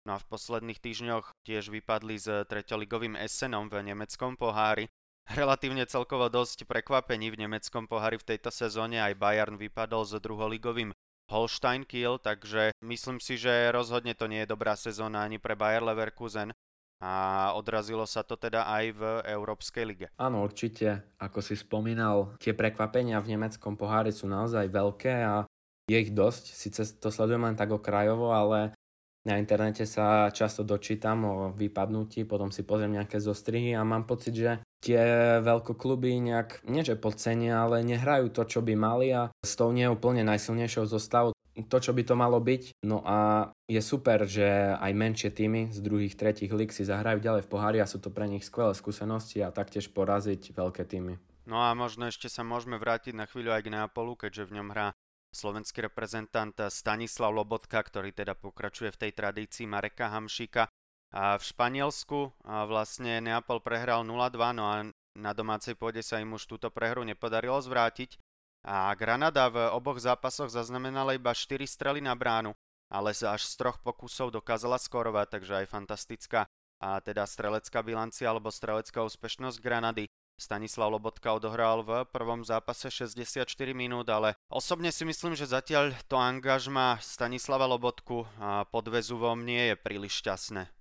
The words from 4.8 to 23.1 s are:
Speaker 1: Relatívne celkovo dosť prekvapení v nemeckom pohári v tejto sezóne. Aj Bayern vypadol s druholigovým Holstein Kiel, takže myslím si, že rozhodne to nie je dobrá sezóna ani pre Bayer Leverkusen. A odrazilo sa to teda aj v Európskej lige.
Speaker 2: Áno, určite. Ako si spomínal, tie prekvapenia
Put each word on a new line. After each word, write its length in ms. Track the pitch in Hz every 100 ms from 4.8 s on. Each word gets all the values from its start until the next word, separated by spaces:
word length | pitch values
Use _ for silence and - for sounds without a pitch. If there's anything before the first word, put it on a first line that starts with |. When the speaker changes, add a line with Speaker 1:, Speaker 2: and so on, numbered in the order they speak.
| 113 _ _ _ -
Speaker 1:
Relatívne 560 | 117 139 135 135 135 123
celkovo 400 | 131 123 131 120
dosť 400 | 123 123 - -
prekvapení 640 | 117 - 135 - 113 110
v 160 | 107 107
nemeckom 400 | 107 - 120 110
pohári 320 | 110 110 113
v 160 | -
tejto 160 | 110 120
sezóne. 480 | - 117 110 113 117
Aj 160 | 104
Bayern 480 | 98 101 107 107 104
vypadol 400 | 104 - 110 113
s 160 | 104 107
druholigovým 720 | 107 107 110 113 120 117 107 - _ _ _
Holstein 560 | 107 117 - 127 127 135
Kiel, 320 | 123 120 127
takže 560 | 107 104 104 110 110 -
myslím 400 | 113 120 - 127
si, 160 | - 123
že 320 | 123 120 120
rozhodne 480 | 120 120 120 120 113
to 80 | 110
nie 160 | 110
je 80 | 107
dobrá 240 | 107 107
sezóna 480 | 104 117 104 110 107
ani 160 | 107 110
pre 160 | 117
Bayer 320 | 104 107 110 113
Leverkusen. 640 | 110 110 - 117 107 104 - _ _ _ _
A 560 | 92 92 95 95 98
odrazilo 560 | 98 104 110 104 113 110
sa 160 | 113 -
to 160 | 117
teda 320 | 117 113 107
aj 120 | 107 113 107
v 40 | 110 113 104
Európskej 560 | 104 107 107 - - 110
lige. 220 | 95 92 -
Speaker 2:
Áno, 240 | 131 113
určite. 720 | 101 - 113 110 107 101 - _
Ako 240 | 98 107 98
si 80 |
spomínal, 800 | 101 - 107 110 117 110 101 101 107
tie 160 | - 104
prekvapenia 640 | 110 107 107 123 120